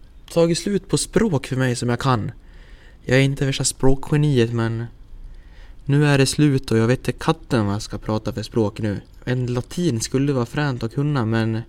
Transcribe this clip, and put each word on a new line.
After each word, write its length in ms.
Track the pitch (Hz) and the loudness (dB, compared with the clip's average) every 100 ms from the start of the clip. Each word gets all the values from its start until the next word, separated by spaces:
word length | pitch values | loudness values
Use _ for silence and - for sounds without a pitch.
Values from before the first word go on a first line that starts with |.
| - - - | -20 -20 -4
tagit 260 | 170 170 165 | 2 2 2
slut 300 | 202 196 - | 0 -2 0
på 100 | 147 | -2
språk 480 | - - 220 143 - | 0 0 2 0 -2
för 100 | 127 | -2
mig 200 | 127 123 | -2 0
som 120 | 120 | -2
jag 120 | 120 | 0
kan. 300 | 131 117 101 - - - - - - - | 2 0 -2 -10 -18 -20 -20 -20 -20 -12
Jag 140 | - 127 | 2 4
är 40 | |
inte 240 | 135 139 135 | 4 0 -2
värsta 180 | 131 | -2
språkgeniet, 880 | 131 - 131 - - 151 151 131 117 | -4 2 4 4 2 2 4 4 2
men 320 | 117 113 113 117 - - - - - - - - - | 0 -2 -4 -8 -14 -20 -18 -16 -18 -20 -20 -20 -10
nu 220 | - 143 147 | 0 2 4
är 120 | 139 | 4
det 80 | 135 | 4
slut, 440 | - 147 135 - | 4 2 2 2
och 80 | 113 | 2
jag 80 | 113 | 2
vet 120 | 127 | 2
inte 140 | - | -2
katten 540 | - - - - 123 101 | -2 -2 -2 -2 0 0
vad 80 | |
jag 80 | 101 | -2
ska 160 | - 101 | -6 -8
prata 340 | - 107 107 | -4 -4 -4
för 100 | 107 | -8
språk 380 | 107 117 104 - | -4 -2 -2 -2
nu. 200 | 104 95 - - | -4 -6 -10 -10
En 220 | - 127 120 | -6 -4 -2
latin 540 | 123 - - 175 117 | -4 -4 -4 -2 -2
skulle 320 | - 131 143 | -2 -2 0
vara 140 | 135 120 | -2 -2
fränt 360 | 147 147 120 | -2 -4 -4
att 120 | 117 | -4
kunna, 300 | - 147 143 | -2 -2 0
men... 360 | 110 113 113 110 | 0 0 0 -2